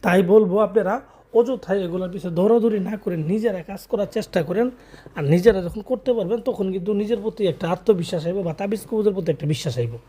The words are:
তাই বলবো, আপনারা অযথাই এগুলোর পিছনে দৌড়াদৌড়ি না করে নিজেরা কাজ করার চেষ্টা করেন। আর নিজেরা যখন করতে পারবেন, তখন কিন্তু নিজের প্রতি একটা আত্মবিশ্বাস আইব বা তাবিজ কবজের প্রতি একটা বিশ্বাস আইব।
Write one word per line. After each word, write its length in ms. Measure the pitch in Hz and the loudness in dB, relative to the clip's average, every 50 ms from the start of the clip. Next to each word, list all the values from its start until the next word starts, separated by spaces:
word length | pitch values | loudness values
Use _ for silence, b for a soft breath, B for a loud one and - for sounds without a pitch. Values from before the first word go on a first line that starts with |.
তাই 220 | - 196 175 185 196 | 2 4 4 4 4
বলবো, 360 | 175 196 220 214 190 175 208 | 6 6 6 6 6 2 0
আপনারা 420 | 220 196 185 220 196 180 208 262 285 b b b b b - | 0 2 2 0 0 0 -2 -4 -6 b b b b b 2
অযথাই 500 | 226 240 226 262 226 - - 190 202 190 | 2 2 2 0 -6 -2 -2 -2 -2 -2
এগুলোর 280 | 175 165 185 185 180 | -2 -4 -4 -4 -6
পিছনে 240 | 175 196 151 180 165 | -8 -8 -8 -4 0
দৌড়াদৌড়ি 440 | 165 185 214 233 240 208 233 214 208 | 2 4 4 4 4 4 2 0 0
না 180 | 185 202 214 208 | -2 -4 -6 -6
করে 200 | - 214 175 165 | -4 -4 -4 -4
নিজেরা 440 | 156 151 190 220 214 233 196 180 | -2 -2 -2 0 0 -2 -2 -4
কাজ 260 | 165 - 196 202 - - | -8 -10 -14 -16 -10 -6
করার 200 | - 202 208 - | -4 -4 -4 -2
চেষ্টা 320 | - 220 208 - - 185 165 | -4 -6 -6 -2 -2 -2 -2
করেন। 280 | 143 175 202 233 254 247 B B B B B B B B | 0 0 0 0 -2 -2 B B B B B B B B
আর 80 | - 151 | -4 0
নিজেরা 380 | 139 151 180 180 233 214 190 | 2 2 6 6 6 4 4
যখন 200 | 180 170 156 214 | 0 -4 -8 -10
করতে 320 | 202 - 254 254 254 262 247 | -6 -4 -6 -4 0 -2 0
পারবেন, 280 | 226 196 170 220 233 | 0 0 -2 -2 -2
তখন 300 | - 269 220 - 202 190 | -2 -4 -2 -2 -2 -2
কিন্তু 220 | 185 190 170 196 214 | -2 -4 -4 -2 -2
নিজের 240 | 202 214 208 240 214 | -2 0 -2 -2 -2
প্রতি 260 | 196 220 214 - 208 185 | -4 -6 -6 -2 -2 -2
একটা 220 | 160 - - 170 | -2 -2 -2 -4
আত্মবিশ্বাস 560 | 180 175 - - 214 180 170 - - 170 151 | -4 -4 2 2 2 2 2 -4 -4 -4 -4
আইব 160 | 170 180 196 | -2 -4 -2
বা 120 | 185 165 156 | -4 -4 -4
তাবিজ 280 | - 202 202 214 214 - - | -4 -4 -4 -4 -6 -6 -4
কবজের 220 | - 220 214 208 196 | -4 0 2 2 0
প্রতি 180 | 190 180 160 | 0 -2 -2
একটা 160 | 156 143 - 147 | -2 -2 0 -2
বিশ্বাস 300 | 156 - - 156 120 123 | -2 -2 -2 -6 -4 -4
আইব। 200 | 120 117 117 117 - | -4 -6 -6 -12 -18